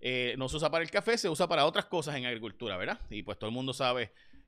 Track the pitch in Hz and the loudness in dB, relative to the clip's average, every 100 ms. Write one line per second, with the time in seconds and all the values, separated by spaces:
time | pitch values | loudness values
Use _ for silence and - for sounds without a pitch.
0 | 123 127 123 127 131 151 156 165 165 202 | -2 0 0 -2 -2 0 0 2 2 0
1 | 220 233 190 151 175 160 151 202 - 175 | 2 2 2 2 4 6 6 4 0 -2
2 | 147 143 123 113 110 - 117 92 120 233 | -2 -2 -2 -4 -6 -6 -4 -2 -2 -4
3 | - 107 104 98 110 120 131 127 127 123 | -6 -8 -8 -6 -4 -4 -4 0 2 2
4 | 110 - - - | -2 -8 -20 -20